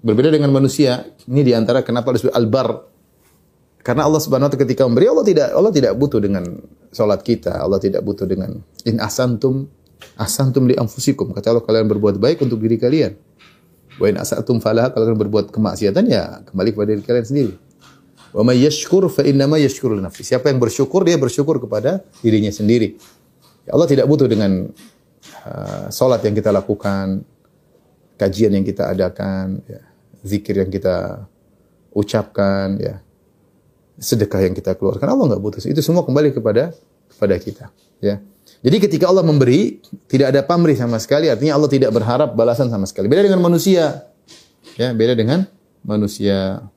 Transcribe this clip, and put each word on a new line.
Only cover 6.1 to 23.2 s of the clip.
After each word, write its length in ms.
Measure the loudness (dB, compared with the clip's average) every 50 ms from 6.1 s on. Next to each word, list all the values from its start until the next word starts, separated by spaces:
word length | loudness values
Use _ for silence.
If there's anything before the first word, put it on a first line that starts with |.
| 0 -2
dengan 400 | -2 0 -2 -4 -6 -8 -12 -14 -18 -20 -20 _ _ _ -4
salat 320 | -2 0 0 0 -2 0
kita, 320 | -2 -2 -2 -2 -6 -6 -4
Allah 240 | -2 -2 -2 0
tidak 240 | 0 -2 -2 -2 -4
butuh 160 | -4 -6 -6
dengan 320 | -4 -4 -4 -4 -6 -8 -10 -14 -16 _ _ -8 -4
in 160 | -4 -2 -2
ahsantum, 640 | -4 -4 -2 -2 -2 -2 -2 0 -2 -2 -2 -2 -6 -10 _ _ _ _ _ _ -20 -20 _
ahsantum 560 | -8 -8 -6 -2 0 0 2 2 2 2 2
li 80 | 2 0
anfusikum. 560 | -2 -4 -6 -4 -2 -2 -2 -2 -4 -6 -6
Kata 160 | -4 -2 0
Allah, 160 | 0 0 0
"Kalian 240 | 0 0 2 2 2
berbuat 320 | 0 2 2 0 0 2
baik 160 | 0 0 2 0
untuk 240 | -2 -2 -2 -2
diri 160 | 0 0 0 0
kalian. 400 | 0 0 2 2 0 -2 -4 -12 _ _ _ _ -20 -20 _ _ _ _ _ _ _ _ -6 -2
Wa 80 | 0
in 80 | 0 0
asatum 480 | -2 -4 -4 -4 -4 -2 -2 -2 0
falaha," 320 | 0 0 2 2 0 0 0
kalau 160 | 0 0 0
kalian 100 | 2 0 0
berbuat 200 | 0 0 -2 -2 -2
kemaksiatan, 560 | -2 -2 -2 -2 -2 0 -2 0 2 2 2
ya 320 | 2 2 0 0 -4 -10 -18 -20 -10 -4
kembali 160 | -2 -2 -2
kepada 180 | 0 -2 -2 -2 -2
diri 80 | -4
kalian 240 | -2 -2 -2 -2 0
sendiri. 260 | -2 -2 -2 -2 -2 -4 -10 _ _ _ _ -20 -20 -20 _ _ _ _ _ -20 -8
"Wa 160 | -4 0 2
may 160 | 4 4 4
yashkur 480 | 4 4 2 -2 -2 0 2 2 2 2
fa 160 | 0 0 2
innama 320 | 2 4 2 2 2 2 2
yashkuru 400 | 2 2 0 -2 -2 -2 -2 -2
li 80 | -4
nafsi." 160 | -8 -10 -12
Siapa 320 | -4 -2 -2 0 0 0 2
yang 80 | 2
bersyukur, 400 | 0 0 0 -2 -2 0 0 0
dia 160 | 2 2 2 2
bersyukur 400 | 0 -2 0 -2 -2 0 -2 -4
kepada 480 | -4 -4 -6 -2 -2 -2 -4 -4 -8 _ _ -2
dirinya 320 | 0 2 2 4 2 0 -2
sendiri. 400 | -2 2 2 2 2 2 -2 -4 -10 -20 -20 _ _